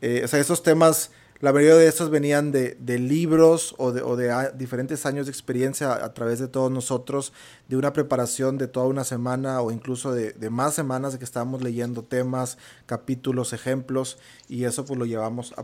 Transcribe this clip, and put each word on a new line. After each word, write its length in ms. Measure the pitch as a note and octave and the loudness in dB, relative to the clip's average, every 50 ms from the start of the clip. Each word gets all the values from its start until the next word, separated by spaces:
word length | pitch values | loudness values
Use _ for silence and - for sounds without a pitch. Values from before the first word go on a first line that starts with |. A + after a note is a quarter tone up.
Eh, 200 | - A#2 A#2+ B2 - | -2 -2 0 0 0
o 20 | |
sea, 100 | A#2+ D3 C#3+ | 0 2 2
esos 240 | C#3+ D3 F3 E3 - | 2 2 0 2 4
temas... 480 | E3+ D#3 E3 E3 D#3+ D#3 - - - - - - _ - - | 4 6 6 6 6 6 4 0 -6 -10 -20 -20 _ -8 -2
La 140 | C#3+ C#3 C#3 | 2 4 4
mayoría 220 | C#3+ D3 D#3 D#3+ | 6 8 10 10
de 100 | E3 E3 | 10 10
estos 220 | D#3+ D3+ - E3+ D#3 | 8 6 4 0 0
venían 400 | D3+ D3 C#3+ C#3+ C#3+ D3 D3 D3 | 0 0 2 2 2 2 2 2
de, 240 | C#3 C3+ B2+ A#2+ - - | 0 0 0 -2 -4 -6
de 200 | B2+ B2 A#2+ A#2+ | -6 -4 -2 -2
libros 720 | B2+ B2+ D3 E3 E3+ D#3 D#3+ D#3+ D#3+ D#3+ E3 D#3+ - - - | 0 0 0 0 2 4 6 8 8 8 6 4 0 -4 -6
o 140 | - C3 B2+ A#2+ | -4 -2 -2 -2
de, 80 | B2 | -2
o 160 | - B2 B2 | -2 -2 -2
de 120 | B2 B2 A#2+ | 0 0 0
a-, 200 | A#2+ B2+ C3+ C3+ | 0 0 -2 -4
diferentes 560 | C3 B2+ C3 B2 B2+ B2 C3 C#3+ D#3 C#3+ - | -6 -8 -8 -6 -6 -6 -4 -4 -4 -4 -4
años 200 | C#3+ C3+ C#3+ C#3 | -4 -4 -4 -4
de 40 | C#3+ | -6
experiencia 600 | C3+ - - - B2+ B2 B2+ C3+ C3+ - D3 C3+ A#2+ | -8 -8 -6 -4 -2 0 0 -2 -2 -2 -2 -2 -2
a, 120 | - - | -2 -4
a 80 | A2 - | -6 -6
través 260 | - A#2+ A#2 A#2 A#2+ | -4 -4 -2 -2 -2
de 100 | C3+ C3 | -4 -4
todos 200 | - C3+ C3 B2+ | -2 -2 0 0
nosotros, 640 | C3 B2+ A#2+ - C3 B2 B2+ - C#3 C#3 C3 - - - - - - - _ - | 0 -2 -4 -4 -4 -4 -4 -4 -6 -6 -6 -6 -12 -18 -20 -20 -20 -20 _ -6
de 80 | C3 | -4
una 160 | C3 C3 C#3+ C#3+ | -2 -2 0 0
preparación 640 | D#3 C#3+ D3 C3+ B2+ B2 A#2 - - C3 C3 C3+ | -2 -2 0 0 -2 -2 -2 -2 -2 -2 -2 -2
de 100 | C3+ C3+ | -2 -4
toda 180 | B2+ - B2+ B2+ | -4 -2 -2 0
una 180 | C3 C3+ C#3 A#2+ | 0 0 -2 -4
semana 560 | - C3 A#2+ A#2+ B2+ B2+ C3 C3+ C3+ C3 B2+ | -6 -6 -4 -4 -4 -4 -2 -4 -4 -2 -2
o 100 | A#2+ A2+ | -2 -2
incluso 400 | A#2 A2 - C3 B2+ A#2+ - C3+ B2+ | -4 -6 -6 -6 -6 -6 -4 -4 -2
de, 200 | A#2+ A2 A2 - | -2 -2 -4 -6
de 160 | - A2 A2 | -8 -8 -6
más 260 | A#2 B2 C3+ D3+ D3 | -2 -2 0 0 0
semanas 380 | - D3+ C3 B2+ C3 C3+ C#3 C3 | -2 -4 -4 -4 -4 -4 -6 -8
de 40 | B2+ | -8
que 60 | B2+ | -10
estábamos 380 | - - B2 A#2+ B2+ C3 B2+ B2+ | -10 -8 -6 -6 -6 -6 -6 -6
leyendo 400 | B2 A#2 A#2+ A#2+ A#2+ A#2+ A#2 A2+ | -4 -4 -4 -4 -6 -6 -8 -8
temas, 540 | - C3 B2+ B2+ B2+ C3 B2+ B2+ A#2+ - - - - - - _ | -4 -4 -2 -2 -2 -2 -4 -4 -6 -8 -12 -18 -20 -20 -18 _
capítulos, 680 | - A#2+ A#2+ - - C3 B2 - C3+ B2+ B2+ A#2+ - B2 | -8 -8 -6 -6 -6 -6 -4 -4 -4 -2 -2 -4 -4 -6
ejemplos, 640 | A2+ - C3 C3 C3+ B2+ C3 B2+ C3 C3 B2+ - - - - - - - - | -6 -4 -4 -4 -4 -4 -4 -4 -4 -4 -4 -8 -14 -20 -20 -20 -20 -16 -10
y 160 | - A#2+ B2 | -6 -4 -4
eso, 180 | B2 - - C3+ | -4 -4 -4 -6
pues, 140 | C#3+ C#3 B2 | -6 -4 -4
lo 60 | A#2+ | -4
llevamos 480 | A#2 A2+ A2 A2 A2+ A#2 B2 A#2+ - - | -4 -4 -4 -4 -4 -6 -8 -10 -12 -12
a, 40 | - | -14